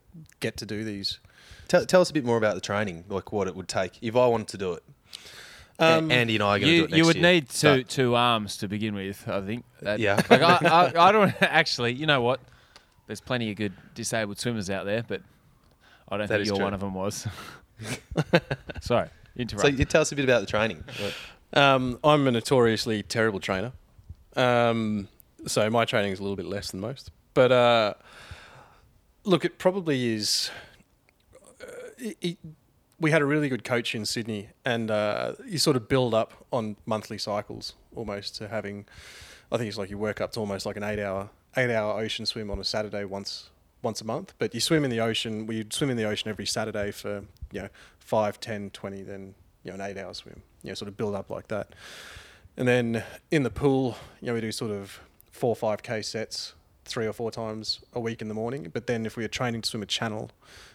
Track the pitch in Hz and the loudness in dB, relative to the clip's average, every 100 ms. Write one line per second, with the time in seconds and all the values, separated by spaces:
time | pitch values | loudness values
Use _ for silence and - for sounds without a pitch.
0 | _ 165 151 _ 113 - 104 104 110 101 | _ -20 -20 _ -8 -8 -8 -8 -8 -8
1 | 98 - - _ - - - 180 - 185 | -8 -10 -16 _ -20 -18 2 2 6 6
2 | 175 156 120 117 107 92 - 104 104 82 | 6 2 2 4 2 0 -2 -2 -2 -6
3 | 95 98 - 104 92 87 87 104 92 - | -6 -6 -2 -2 -2 -4 -4 -2 -2 -4
4 | 120 123 123 113 101 95 92 82 - _ | 0 4 4 4 -2 -6 -6 -6 -10 _
5 | _ - - - - - - - 165 160 | _ -20 -18 -20 -20 -20 -20 2 4 6
6 | 160 123 117 110 101 101 147 170 156 160 | 4 4 4 4 4 4 6 4 6 6
7 | 165 175 175 180 123 - 151 131 - 139 | 6 6 6 4 2 4 6 6 2 0
8 | 123 120 120 113 101 - 101 104 110 101 | 4 4 4 2 -2 -6 -6 -4 -4 -4
9 | 95 98 117 98 98 120 - _ 101 107 | -6 -8 -6 -4 -4 -8 -10 _ -4 0
10 | 104 101 - - 165 175 165 165 175 170 | 2 2 6 6 8 6 6 6 6 6
11 | 190 214 190 - 175 156 160 - 120 127 | 6 8 4 2 2 2 2 0 -2 0
12 | 156 139 120 135 - - _ - _ _ | 2 4 2 0 -6 -20 _ -20 _ _
13 | - 107 - 123 110 101 104 92 - 117 | -14 -12 -4 -4 -2 -2 -4 -6 -16 -10
14 | 110 113 104 101 120 113 92 95 98 113 | -4 -2 -4 -4 -4 -4 -4 -4 -2 -2
15 | 110 98 - _ _ _ _ _ _ _ | -4 -8 -10 _ _ _ _ _ _ _
16 | - 101 104 107 104 98 98 98 98 92 | -8 -6 0 0 0 0 0 -2 -4 -4
17 | 101 - 101 - - - _ - 110 120 | -4 -4 -8 -10 -14 -18 _ -14 -10 -10
18 | - - - 170 - 131 - - - 117 | -4 -4 2 0 0 -8 -10 -10 -2 0
19 | 82 - - - 113 104 143 135 139 165 | -2 -10 -16 -8 -6 2 2 2 2 4
20 | 151 139 131 120 98 107 110 78 - 123 | 2 2 4 4 2 0 0 -2 -10 -8
21 | 101 - - - _ 151 139 131 127 117 | -8 -8 -14 -20 _ 4 6 6 0 2
22 | 151 151 135 117 - 135 117 107 120 107 | 4 6 4 2 4 4 6 4 0 -2
23 | - 117 110 95 - 95 120 - _ - | -2 0 0 0 -2 -2 -4 -10 _ -20
24 | - - _ - 123 120 117 113 107 104 | -20 -20 _ 0 2 4 4 2 -2 -4
25 | 98 - _ - - 123 107 117 113 117 | -6 -16 _ -16 -4 0 2 2 2 0
26 | 101 95 98 98 85 98 - 95 110 139 | 0 -4 -6 -6 -6 -8 -8 -8 -8 -10
27 | - - _ 143 127 123 120 117 104 - | -16 -20 _ 4 6 8 8 6 4 -2
28 | - - - - - - - _ _ _ | -14 -20 -20 -20 -20 -20 -20 _ _ _
29 | _ _ 208 170 170 - 185 196 160 131 | _ _ 0 2 2 0 2 2 0 0
30 | 120 110 101 - - - - - _ _ | 0 0 0 -2 -2 -8 -18 -20 _ _
31 | _ _ _ - - - - - - - | _ _ _ -20 -20 -20 -18 -18 -18 -12
32 | 226 - 175 175 160 - _ _ _ - | -12 -6 -6 -6 -14 -20 _ _ _ -2
33 | 160 160 143 151 147 117 - 120 117 117 | 4 4 4 2 0 -2 -2 -2 -2 -4
34 | 104 120 110 104 101 _ 131 117 110 107 | -4 -4 -4 -8 -10 _ -2 -2 0 0
35 | 104 62 62 - 254 160 165 131 107 135 | 0 -2 -4 -6 -6 0 2 2 2 2
36 | 123 113 107 - - 127 107 101 - 107 | 4 2 0 -6 -6 -4 -4 -8 -4 -4
37 | - 107 - 104 - 110 - - _ - | -4 -8 -4 -4 -6 -12 -14 -16 _ -12
38 | 107 101 - - 104 110 101 101 - - | -8 -8 -10 -12 -8 -6 -6 -10 -14 -20
39 | - - - - _ 117 110 101 95 101 | -20 -20 -20 -20 _ -4 -2 -6 -8 -4
40 | 107 101 92 117 104 95 104 101 104 104 | -4 -4 -6 -4 -6 -6 -6 -6 -6 -4
41 | 101 95 101 _ _ 135 123 110 107 104 | -4 -6 -8 _ _ -2 0 0 0 -2
42 | 110 - 107 117 104 98 92 110 104 104 | -4 -6 -6 -6 -6 -6 -4 -4 -4 -6
43 | 98 98 98 - - _ _ _ 117 104 | -6 -8 -8 -12 -16 _ _ _ -6 -6
44 | 110 143 196 - - 120 - 160 139 117 | -6 -6 -8 -6 -4 -2 2 4 2 0
45 | 113 110 117 107 110 110 107 - 143 120 | 0 -2 -4 -6 -6 -6 -6 -4 -2 0
46 | 107 - 110 104 101 117 110 104 101 - | -2 -2 -4 -6 -4 -4 -4 -4 -6 -6
47 | 104 101 101 _ - 101 98 - - _ | -8 -8 -10 _ -12 -10 -12 -14 -20 _
48 | - 110 104 - 117 104 101 - 101 98 | -2 0 0 -2 -8 -8 -10 -12 -12 -12
49 | 98 98 98 - _ _ - 95 101 98 | -12 -14 -16 -20 _ _ -14 -10 -10 -10
50 | 92 - - - - _ - 98 101 98 | -12 -14 -16 -20 -20 _ -12 -10 -10 -6
51 | 107 98 - - - 104 - - - - | -4 -4 -8 -12 -6 -8 -8 -14 -20 -18
52 | - - - - - - 123 123 117 113 | -18 -20 -20 -20 -16 -2 2 2 2 -2
53 | - - _ 160 120 - 143 135 127 107 | -6 -14 _ 0 0 0 2 2 0 -4
54 | - - 123 117 110 - 113 101 98 - | -14 -12 -6 -4 -4 -6 -6 -6 -10 -18
55 | - _ _ - 123 107 110 104 - 110 | -20 _ _ -4 -2 0 -2 -4 -4 -6
56 | - 113 113 - - - _ _ - 123 | -6 -8 -8 -10 -12 -16 _ _ -10 -4
57 | 110 107 113 123 110 107 107 - - 123 | -4 -4 -6 -6 -8 -6 -8 -8 -8 -6
58 | 113 113 107 107 117 139 - 117 - 117 | -6 -6 -6 -4 -4 -6 -8 -6 -2 -2
59 | 110 120 107 - 123 117 - 113 98 - | -2 -4 -6 -4 -4 -2 -4 -6 -6 -4
60 | 113 107 120 _ - - - | -4 -6 -10 _ -20 -20 -20